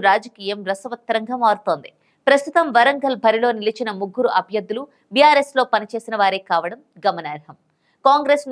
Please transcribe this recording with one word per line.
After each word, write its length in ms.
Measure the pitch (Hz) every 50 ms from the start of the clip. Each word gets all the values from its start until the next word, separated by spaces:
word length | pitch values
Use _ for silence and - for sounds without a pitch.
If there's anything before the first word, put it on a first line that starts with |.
| 190 196
రాజకీయం 500 | 196 220 214 240 _ - 196 196 208 208 196 190
రసవత్తరంగా 680 | 196 196 - 247 240 233 _ - 226 220 220 220 262 247 240
మారుతోంది. 440 | 220 208 208 - 190 165 147 135 - _ _ _ _ _ _ -
ప్రస్తుతం 380 | 262 277 277 285 311 302 339 330 294 220
వరంగల్ 400 | 233 240 269 285 277 269 269 262 202 -
బరిలో 260 | 220 220 226 240 240 226
నిలిచిన 320 | 220 208 214 220 - 247 220 202 190
ముగ్గురు 280 | 202 196 185 247 247 - - -
అభ్యర్థులు 420 | - - 202 214 190 - 214 247 285 - _ _ _ - 196
బీఆర్ఎస్ 380 | 254 294 302 294 277 277 285 -
లో 60 | 262 247 247 -
పనిచేసిన 420 | 208 214 208 - 226 220 - 220 208
వారే 180 | 196 190 190 190 190 -
కావడం 280 | 180 165 160 175 220 262 _ _ _ 165 175
గమనార్హం. 500 | 196 175 170 160 147 147 151 151 - 147 _ _ _ _ _ _ _ _ _ -
కాంగ్రెస్ 400 | 269 285 294 294 269 285 285 294 269